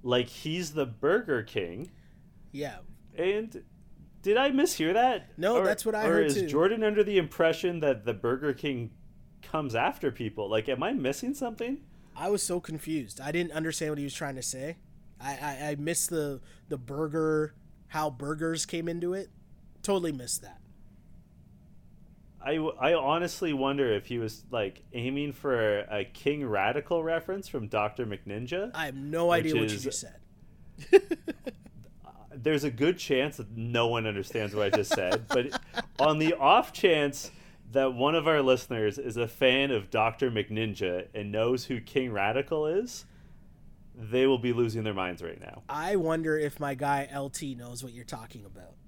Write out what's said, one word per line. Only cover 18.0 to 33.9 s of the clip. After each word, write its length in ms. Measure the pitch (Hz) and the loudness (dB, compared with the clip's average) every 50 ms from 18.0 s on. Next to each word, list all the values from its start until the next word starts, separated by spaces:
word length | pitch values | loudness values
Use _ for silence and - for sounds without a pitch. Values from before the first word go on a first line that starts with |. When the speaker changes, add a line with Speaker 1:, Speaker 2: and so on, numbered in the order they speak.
| 156 151 | -2 -2
Speaker 2:
burgers 560 | 135 120 139 143 156 151 165 165 165 160 - | -4 -6 -6 -6 -4 -2 -2 -2 -2 -2 -4
came 220 | - - 170 165 170 | -4 -4 -4 -4 -4
into 240 | 170 170 170 175 180 | -4 -4 -4 -4 -4
it. 160 | 196 196 - - - - - - - - - - - - | -4 -6 -10 -16 -20 -20 -20 -20 -20 -20 -20 -20 -12 -2
Totally 280 | - 202 190 175 165 | 0 0 0 0 -2
missed 300 | 147 131 123 117 - - | -4 -4 -6 -6 -6 -8
that. 180 | - - - - - - - - - - - - - - - - - - - - - - - - - - - - - - - - - - - - - - - - | -8 -12 -20 -20 -20 -20 -20 -20 -20 -20 -20 -20 -20 -20 -20 -20 -20 -20 -20 -20 -20 -20 -20 -20 -20 -20 -20 -20 -20 -20 -20 -20 -20 -20 -20 -20 -20 -20 -20 -10
Speaker 1:
I, 140 | - 135 151 | -4 -2 -2
w-, 200 | 160 156 156 147 - | 0 0 -2 -2 2
I 140 | 127 147 170 | 2 4 4
honestly 600 | 165 135 139 156 170 175 170 - - 190 170 147 | 4 4 4 2 2 2 -2 -2 -2 -2 0 0
wonder 380 | 135 131 135 139 143 139 120 | 2 2 2 4 4 4 4
if 140 | 107 101 - | 4 2 0
he 140 | - 123 117 | -2 -4 -4
was, 240 | 117 110 - - - - | -2 -4 -6 -8 -12 -6
like, 320 | 127 117 104 98 - - - - - | -2 -2 -2 -2 -4 -10 -20 -12 -8
aiming 400 | 120 117 127 135 143 147 147 135 | -4 -4 -2 -2 -2 -4 -4 -6
for 460 | - - 143 131 117 110 107 104 101 101 - | -4 -2 0 2 2 4 2 2 2 0 -2
a 160 | 107 104 98 | -4 -4 -4
King 400 | - - - - 139 147 151 143 | -4 -8 -2 -2 0 0 0 -2
Radical 580 | 120 107 101 95 107 127 147 147 - 175 170 160 | -2 0 2 2 2 2 0 -2 0 0 0 0
reference 440 | 160 165 165 165 - 185 196 196 - | 0 -2 -2 -2 -4 -6 -6 -6 -6
from 200 | - 143 110 104 | -6 -6 -6 -2
Doctor 380 | - 107 104 107 - - 123 | 0 0 0 0 -2 -4 -6
McNinja, 640 | 107 104 92 - 104 101 107 120 123 165 180 202 247 247 | -6 -6 -8 -8 -8 -8 -8 -6 -4 -4 -4 -4 -4 -6
Speaker 2:
I 100 | 160 160 | -6 -6
have 100 | 147 131 | -6 -6
no 360 | 135 135 147 156 165 170 175 | -8 -8 -4 -2 0 2 4
idea 220 | 175 170 160 156 151 | 4 4 2 2 2
Speaker 1:
which 80 | 120 | 2
Speaker 2:
what 80 | 110 110 | 2 2
you 60 | 107 104 | 0 -2
Speaker 1:
is 60 | - | -4
Speaker 2:
just 160 | 135 - - | -4 -6 -6
said. 180 | - 101 - - - - - - - - - - - - - - - - | -10 -10 -16 -20 -20 -20 -20 -20 -20 -20 -20 -20 -20 -20 -18 -18 0 6
<laughs> 200 | - 392 392 - 339 - - - 339 - - 269 - - - - - - - - - - - - - - - - - | 6 6 6 6 -6 -6 -6 -10 -10 -8 -10 -12 -12 -12 -20 -20 -20 -20 -20 -20 -20 -20 -20 -20 -20 -20 -20 -18 -16
Speaker 1:
There's 300 | 139 117 151 156 147 139 | -2 0 2 2 4 2
a 40 | 147 | 0
good 280 | 120 110 139 165 180 175 | 0 2 2 2 2 0
chance 380 | - - 143 127 135 151 151 - | 0 2 2 2 2 0 -2 -8
that 180 | 117 101 113 | -12 -10 -8
no 320 | 113 113 117 117 117 117 | -8 -6 0 2 2 4
one 180 | 117 | 4